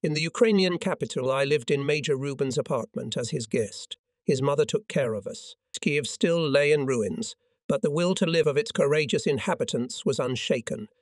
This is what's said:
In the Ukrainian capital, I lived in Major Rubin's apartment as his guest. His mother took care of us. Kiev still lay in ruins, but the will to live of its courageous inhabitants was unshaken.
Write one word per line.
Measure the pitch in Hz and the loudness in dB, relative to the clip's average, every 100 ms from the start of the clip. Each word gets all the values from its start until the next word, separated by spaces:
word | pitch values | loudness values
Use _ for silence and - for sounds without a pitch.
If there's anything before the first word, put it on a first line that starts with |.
In | 160 | -2
the | 151 | -2
Ukrainian | 160 - 226 202 185 175 | -2 4 6 6 4 0
capital, | 196 170 135 - 131 | -2 -2 -4 -2 0
I | 131 | 0
lived | 139 147 123 | 2 0 0
in | 143 | -2
Major | 139 151 143 135 | 0 -2 0 -2
Rubin's | 139 135 135 127 | -2 -2 -2 -2
apartment | - 135 110 - 120 113 | -2 -4 -4 -8 -6 -6
as | 120 | -4
his | 151 113 | -6 -4
guest. | 123 107 - - - _ _ - | -2 -2 -6 -14 -16 _ _ -2
His | 135 | 2
mother | 139 143 147 | 2 2 2
took | 147 - | 0 -2
care | - 127 | -2 0
of | 110 98 | -2 -6
us. | - - - _ - | -12 -16 -20 _ -4
Kiev | - 147 135 | -2 0 -2
still | - 175 170 | 0 2 2
lay | 156 139 147 | 2 4 4
in | 151 135 | 4 2
ruins, | 127 104 80 - - _ _ _ | 0 -2 -4 -8 -12 _ _ _
but | 135 | 0
the | 151 | 0
will | 147 175 185 | 2 0 2
to | 180 | 2
live | 165 151 | 4 4
of | 139 | 2
its | 147 | 0
courageous | - 143 151 147 226 - | 2 2 4 2 0 0
inhabitants | 147 202 147 - 131 123 - - | 0 0 -2 -2 -2 -4 -4 -2
was | 131 | 0
unshaken. | 127 123 - 139 - - 214 _ | 0 -2 -2 -2 -2 -8 -10 _